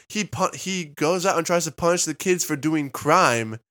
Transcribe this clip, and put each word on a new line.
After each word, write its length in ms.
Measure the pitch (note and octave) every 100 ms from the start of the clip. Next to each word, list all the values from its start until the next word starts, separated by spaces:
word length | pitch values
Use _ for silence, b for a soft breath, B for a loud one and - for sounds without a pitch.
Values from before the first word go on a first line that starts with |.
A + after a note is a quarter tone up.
| b
he 140 | G#3+ G3
pu-, 260 | - F#3
he 320 | C3+ F#3 F#3+ D3+
goes 400 | C#3+ D3+ F#3 F#3+
out 120 | E3+
and 80 | D#3+
tries 180 | F3 D#3+
to 60 |
punish 340 | - E3+ F3 -
the 80 |
kids 300 | D3 F#3+ F3+ -
for 100 | D3+
doing 340 | D3+ D#3 C#3
crime. 680 | - C#3+ F3 D#3 A#2 A2+ A2+ _